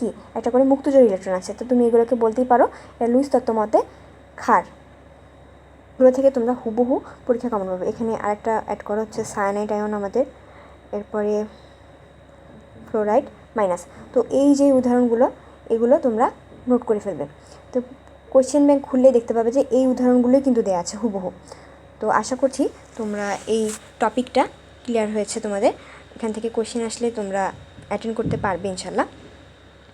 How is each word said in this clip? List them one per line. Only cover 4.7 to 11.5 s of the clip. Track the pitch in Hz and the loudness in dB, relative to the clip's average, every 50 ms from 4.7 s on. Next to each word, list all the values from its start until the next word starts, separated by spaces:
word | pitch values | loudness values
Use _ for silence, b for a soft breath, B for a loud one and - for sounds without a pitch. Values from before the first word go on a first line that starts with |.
| - - - - - - - - - - - - - - - - - - - - - - - - - | -12 -20 -20 -20 -20 -20 -20 -20 -20 -20 -20 -20 -20 -20 -20 -20 -20 -20 -20 -20 -20 -20 -20 -10 0
এগুলো | - 254 254 254 | 4 4 6 6
থেকে | 269 269 269 269 | 6 2 2 2
তোমরা | 254 226 240 247 247 | 2 -2 -2 -2 -4
হুবহু | - 233 214 233 247 240 285 427 B B B B - | -4 -4 0 0 0 2 0 -2 B B B B -4
পরীক্ষা | - 240 240 - 233 | -4 -4 -2 -2 -4
কমন | 220 202 190 190 | -4 -4 -4 -4
পাবে। | 185 180 180 202 | -6 -6 -4 -6
এখানে | 220 - 233 226 220 - - | -6 -4 -4 -4 -4 -4 -4
আরেকটা | 208 208 208 - 226 220 214 - | -4 -4 -4 -4 -4 -4 -4 -4
অ্যাড | - 202 - - - | -6 -8 -8 -8 -6
করা | 208 220 220 | -6 -6 -6
হচ্ছে | 220 - 233 214 - | -6 -8 -10 -10 -8
সায়ানাইড | - 214 196 196 202 208 214 214 214 | -6 -4 -4 -2 -2 -4 -4 -4 -4
আয়ন | 208 208 214 214 208 | -4 -4 -4 -6 -6
আমাদের, | 202 196 - 233 294 294 B B B B B B B B B B - - 208 | -6 -4 -2 -2 -4 -4 B B B B B B B B B B -16 -10 -10
এরপরে | 208 208 - - 214 208 208 208 208 214 214 | -10 -10 -6 -6 -4 -2 -2 -2 -4 -4 -8